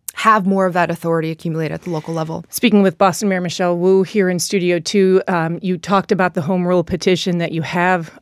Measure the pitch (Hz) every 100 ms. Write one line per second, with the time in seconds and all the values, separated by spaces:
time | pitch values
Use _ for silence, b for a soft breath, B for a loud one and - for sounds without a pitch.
0 | - - 214 214 190 196 185 175 165 170
1 | 170 165 160 160 170 160 156 165 185 160
2 | 160 165 160 165 - - 240 214 190 165
3 | 196 - 208 185 180 - 180 175 180 190
4 | 185 214 185 180 - 202 175 170 160 208
5 | 190 185 - 180 165 170 185 180 - 196
6 | - 190 180 180 147 185 175 180 165 185
7 | 196 180 190 175 165 160 147 180 180 180
8 | 160 -